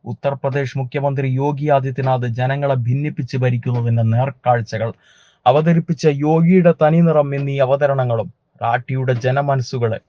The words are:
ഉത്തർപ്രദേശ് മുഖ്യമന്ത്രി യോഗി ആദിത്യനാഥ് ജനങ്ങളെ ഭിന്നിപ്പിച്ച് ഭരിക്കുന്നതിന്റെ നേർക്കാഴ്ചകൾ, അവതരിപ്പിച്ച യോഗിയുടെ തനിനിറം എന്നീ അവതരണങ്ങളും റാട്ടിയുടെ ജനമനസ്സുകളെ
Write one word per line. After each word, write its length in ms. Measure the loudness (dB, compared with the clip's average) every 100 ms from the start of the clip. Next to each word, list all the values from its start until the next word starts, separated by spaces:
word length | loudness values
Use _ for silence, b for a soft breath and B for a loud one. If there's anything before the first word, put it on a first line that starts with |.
| -12
ഉത്തർപ്രദേശ് 720 | -6 -4 -4 -4 -2 -4 -4
മുഖ്യമന്ത്രി 500 | -4 -4 -2 -2 -2
യോഗി 420 | -2 -2 -2 0
ആദിത്യനാഥ് 580 | 0 0 -4 -2 0 -2
ജനങ്ങളെ 480 | -2 -2 -2 -2 -2
ഭിന്നിപ്പിച്ച് 640 | 0 -2 -4 -6 -6 -2
ഭരിക്കുന്നതിന്റെ 640 | -2 -2 -2 -2 0 0
നേർക്കാഴ്ചകൾ, 920 | 2 2 -2 -2 0 0 -2 -6 -6 -8 b b b b 2
അവതരിപ്പിച്ച 640 | 4 4 2 0 0 0
യോഗിയുടെ 640 | 0 0 2 4 6 4
തനിനിറം 640 | 4 2 4 4 4 0 -2
എന്നീ 240 | -4 -2
അവതരണങ്ങളും 720 | 0 2 2 0 0 -2 -4 _ _ _
റാട്ടിയുടെ 520 | -4 -2 -4 -4 -2
ജനമനസ്സുകളെ 840 | 0 0 0 0 -2 -2 -4 -4 -4